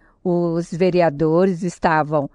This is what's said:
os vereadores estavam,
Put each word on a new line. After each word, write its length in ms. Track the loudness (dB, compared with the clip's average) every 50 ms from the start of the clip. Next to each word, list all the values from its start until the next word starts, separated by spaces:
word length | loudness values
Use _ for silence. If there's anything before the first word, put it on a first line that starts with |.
| _ _ _ _ -4
os 480 | -2 0 0 0 -2 -2 -4 -6 -6
vereadores 920 | -4 0 0 2 2 2 2 2 0 0 0 2 2 2 2 2 0 -2 -6
estavam, 640 | -8 -4 -4 -2 0 0 0 0 0 -2 -2 -4 -4